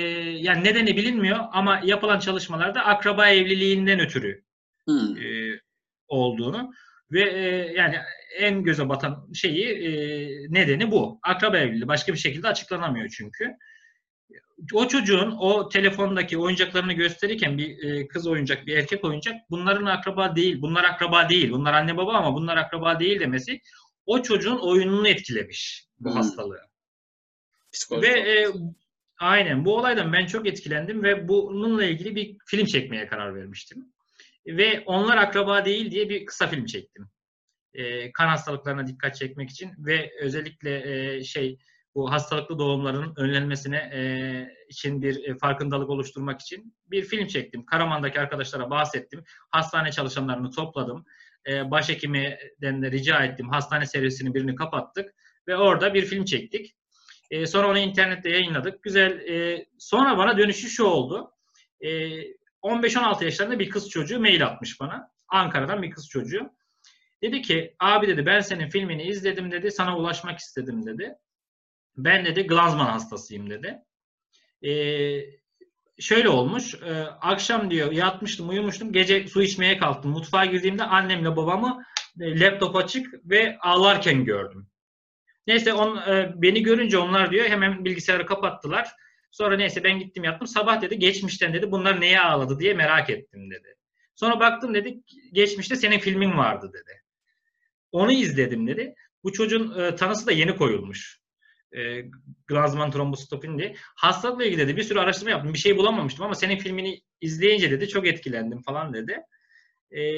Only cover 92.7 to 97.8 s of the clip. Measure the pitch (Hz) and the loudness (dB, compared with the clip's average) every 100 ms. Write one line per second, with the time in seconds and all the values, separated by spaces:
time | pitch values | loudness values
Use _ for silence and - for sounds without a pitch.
92.7 | 185 151 156 139 107 - 101 98 92 _ | 2 4 4 2 -4 -8 -18 -16 -18 _
93.7 | _ _ _ _ _ 226 226 226 226 254 | _ _ _ _ _ 0 4 4 2 -2
94.7 | 208 202 - _ - _ 180 202 202 - | -2 -2 -10 _ -20 _ 2 2 2 -4
95.7 | 262 214 208 196 190 196 165 113 104 98 | 0 2 2 2 2 2 4 2 0 -8
96.7 | - - - _ _ _ _ _ _ _ | -16 -20 -20 _ _ _ _ _ _ _
97.7 | _ | _